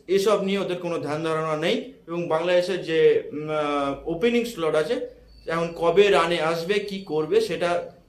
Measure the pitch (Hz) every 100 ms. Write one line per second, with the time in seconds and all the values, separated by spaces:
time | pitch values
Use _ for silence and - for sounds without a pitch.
0 | - 196 208 196 190 196 175 175 175 165
1 | 143 151 160 156 160 151 175 254 - -
2 | 165 170 165 160 180 180 185 175 156 160
3 | 156 139 - 147 156 151 147 143 139 135
4 | 160 165 233 233 220 165 160 156 156 277
5 | - - - - - 165 170 - 165 180
6 | 202 180 170 170 156 170 170 208 - 190
7 | 190 151 156 220 - 165 175 175 - -